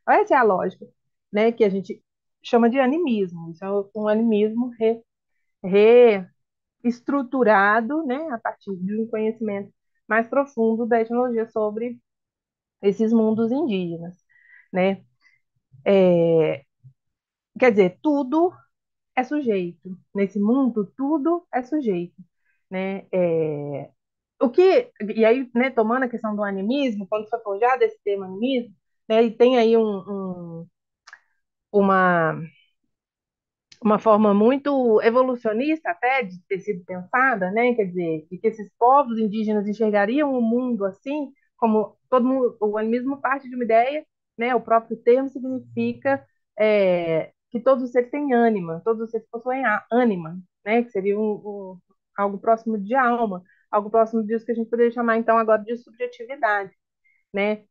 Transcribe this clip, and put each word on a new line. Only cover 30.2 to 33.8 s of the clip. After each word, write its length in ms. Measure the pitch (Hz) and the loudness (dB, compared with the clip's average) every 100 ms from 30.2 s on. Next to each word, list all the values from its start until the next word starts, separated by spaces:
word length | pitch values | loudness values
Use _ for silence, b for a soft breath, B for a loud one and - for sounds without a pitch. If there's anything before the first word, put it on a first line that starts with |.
| 190 180 170 165 | -8 -10 -14 -16
um, 60 | 170 _ _ _ - b b b _ _ _ | -18 _ _ _ -20 b b b _ _ _
uma, 680 | 208 196 190 185 175 160 147 160 b b _ _ _ _ _ _ _ _ _ _ _ | 2 4 4 4 2 0 -4 -12 b b _ _ _ _ _ _ _ _ _ _ _